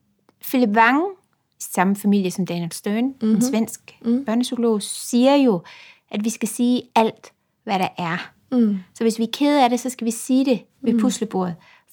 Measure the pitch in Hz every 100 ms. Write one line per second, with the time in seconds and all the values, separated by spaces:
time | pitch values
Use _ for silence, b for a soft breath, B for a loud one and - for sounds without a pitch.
0 | _ _ _ _ - 262 233 220 226 277
1 | 392 370 _ _ _ _ - - 185 202
2 | 202 202 185 185 180 175 170 - 208 214
3 | 262 262 220 214 247 226 226 - - _
4 | 233 247 269 233 247 240 233 208 - -
5 | - 240 262 285 254 175 B B B B
6 | _ 214 220 - 214 - 240 247 - 233
7 | 220 - - _ _ _ 220 190 185 -
8 | 170 175 - _ - 254 214 190 - -
9 | 226 226 226 - 285 294 240 240 262 -
10 | 226 - - 262 269 214 - _ 240 240
11 | 208 - 220 185 180 165 b b _